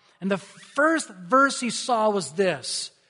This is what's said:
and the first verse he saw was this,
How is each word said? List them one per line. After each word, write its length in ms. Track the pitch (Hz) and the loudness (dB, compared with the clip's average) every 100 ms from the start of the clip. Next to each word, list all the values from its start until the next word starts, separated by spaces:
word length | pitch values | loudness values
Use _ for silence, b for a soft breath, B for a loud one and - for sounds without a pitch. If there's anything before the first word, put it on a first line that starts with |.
| b b | b b
and 100 | 190 | -4
the 80 | 196 | -4
first 720 | - - - - 311 320 - | -6 -20 -8 2 2 2 -4
verse 500 | 185 175 262 277 - | -14 2 4 4 2
he 80 | 240 | -6
saw 400 | - - 226 214 | -6 -2 2 2
was 240 | 202 139 | 0 -4
this, 600 | 160 185 143 - - - _ _ | 0 0 0 -6 -8 -10 _ _